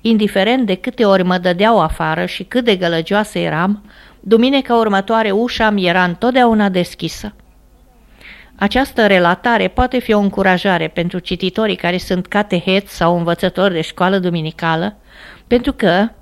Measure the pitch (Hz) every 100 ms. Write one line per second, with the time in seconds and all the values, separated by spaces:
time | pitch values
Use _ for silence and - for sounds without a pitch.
0 | 226 226 208 208 196 254 233 185 - -
1 | 214 196 185 185 180 175 214 226 156 -
2 | 160 160 180 - 185 240 233 190 180 165
3 | 165 202 208 - 170 156 180 208 - -
4 | - - - 220 247 277 262 233 220 196
5 | 196 226 220 196 240 - 220 208 180 180
6 | 180 170 240 254 240 220 202 185 175 -
7 | 165 - 208 - - _ _ _ _ _
8 | _ - - - - - 202 247 269 -
9 | 214 190 175 185 240 233 185 - 254 254
10 | - 214 202 196 190 180 202 175 160 -
11 | 175 180 - 180 185 180 220 185 175 180
12 | - 180 175 208 208 180 175 190 196 -
13 | 170 175 170 170 190 180 196 170 160 -
14 | 180 196 180 170 156 - 165 160 190 208
15 | _ - - - - 240 240 269 202 175
16 | 220 -